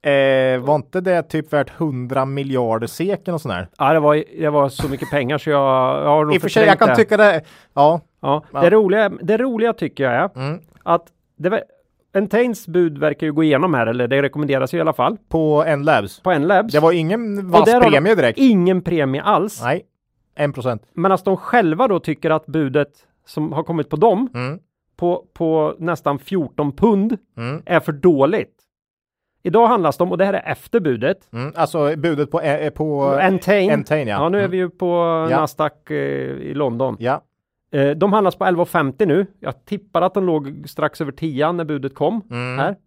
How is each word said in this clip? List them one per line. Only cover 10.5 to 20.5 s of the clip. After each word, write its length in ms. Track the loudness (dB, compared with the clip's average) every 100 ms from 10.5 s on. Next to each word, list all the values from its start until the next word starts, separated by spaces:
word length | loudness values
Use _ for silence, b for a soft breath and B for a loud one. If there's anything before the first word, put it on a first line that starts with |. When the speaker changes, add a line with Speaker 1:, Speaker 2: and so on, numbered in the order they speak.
| -8 _ _
Speaker 2:
att 200 | -2 -2 -2 _ _ _
det 120 | -4
var, 140 | -4 -6 _ _ _ _
Entains 540 | -4 0 0 0 -4 -4
bud 300 | 0 0 0
verkar 300 | -2 -2 -4
ju 60 |
gå 100 | 0
igenom 300 | 2 2 2
här, 140 | 0 0
eller 200 | 0 0
det 140 | 0
rekommenderas 520 | 0 -4 -2 -2 -2
ju 40 | 0
i 40 |
alla 120 | -2
fall. 240 | 0 -2 -2 _
Speaker 1:
På 340 | -2 2 2 2
N-Labs? 520 | 0 2 2 0 -6
Speaker 2:
På 120 | -2
N-Labs. 420 | 0 2 2 2
Speaker 1:
Det 60 | 4
var 120 | 4
ingen 460 | 2 0 -2 -4 -8
Speaker 2:
Och 60 |
Speaker 1:
vass 220 | 2 4 6
Speaker 2:
där 80 |
har 80 | 6
de 80 | 6
Speaker 1:
premie 240 | 4 4 4
direkt. 240 | 2 4
Speaker 2:
ingen 420 | 4 6 4 0
premie 400 | 0 -2 0 -2
alls. 400 | 0 0 0 -4
Speaker 1:
Nej, 200 | -4 -4 -6 _ _ _ _ -4
en 180 | -4